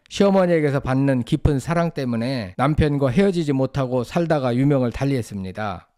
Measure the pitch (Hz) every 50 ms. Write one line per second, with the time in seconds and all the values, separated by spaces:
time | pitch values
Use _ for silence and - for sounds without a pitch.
0 | _ - - - 196 202 196 196 180 175 170 160 147 139 135 135 - 127 131 135
1 | 139 139 131 123 117 - 156 - - 160 143 127 - 143 165 175 165 160 - 147
2 | 135 123 117 113 117 131 139 123 101 92 - - 131 147 151 - 156 147 143 139
3 | 139 127 120 196 196 202 175 175 156 143 135 135 135 127 - 143 131 123 127 127
4 | 113 - - 175 170 160 156 143 131 123 120 127 139 147 143 131 123 117 - -
5 | 135 139 139 123 107 - 101 98 95 92 90 107 107 101 90 87 - _ _